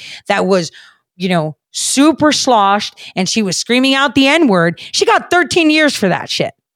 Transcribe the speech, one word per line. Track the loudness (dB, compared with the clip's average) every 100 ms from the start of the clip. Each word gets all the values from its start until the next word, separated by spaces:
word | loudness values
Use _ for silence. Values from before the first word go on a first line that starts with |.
| -20 -14 -4
that | -2 0
was, | 0 -2 -12 -20 _ _ -8
you | -2
know, | -2 -2 -8 _
super | -8 -4 2 2 2 0
sloshed, | 0 2 2 2 0 -4 -14 -12 -6
and | -4
she | -2
was | -2 -4
screaming | -2 0 2
out | 0 0
the | 2 2
N-word. | 2 2 2 0 -2 -8
She | -2
got | 0 0 2
thirteen | 0 0 2 2
years | 2 2 0
for | -2
that | -2 -6
shit. | -6 -6 -8 _